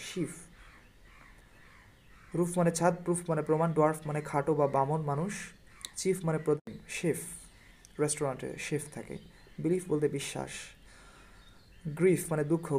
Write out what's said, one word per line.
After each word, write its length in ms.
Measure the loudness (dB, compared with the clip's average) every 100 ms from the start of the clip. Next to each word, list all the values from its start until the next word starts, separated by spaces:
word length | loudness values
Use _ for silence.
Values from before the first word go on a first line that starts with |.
| -10
শিফ। 240 | -6 -6 -8 -18 -20 -20 -20 -20 -20 -20 -20 -20 -20 -20 -20 -20 -20 -20 -20 -20 -20 -6 -2
রুফ 140 | 0 4
মানে 140 | 4
ছাদ, 220 | 6 2 2 -2
প্রুফ 160 | -2 0
মানে 120 | -2 2
প্রমাণ, 200 | 2 4
ডোয়ার্ফ 260 | 4 4 2 -2
মানে 140 | -4
খাটো 320 | 0 0 2 2
বা 80 | 4
বামন 340 | 4 2 0 0
মানুষ, 220 | -2 -2 -6 -12 -18 -20 -18 -14 -4
চিফ 220 | 0 0 0
মানে 140 | 0 2
প্রধান, 260 | 0 -2 -16 -10 -2
শেফ, 220 | 0 0 -4 -16 -20 -20 -20 -20 -16 -2
রেস্টুরেন্টে 480 | -2 0 -2 -4 -8 -8 -4
শেফ 160 | -4 -4 -12
থাকে, 200 | -10 -12 -14 -20 -18 -4
বিলিফ 240 | 0 0 0
বলতে 200 | 2 2
বিশ্বাস, 440 | 0 -6 -6 -8 -10 -14 -18 -20 -20 -20 -20 -20 -20 -20 -20 -20 -12 -10
গ্রিফ 340 | 2 4 4 2
মানে 120 | -2
দুঃখ, 240 | 2 0 2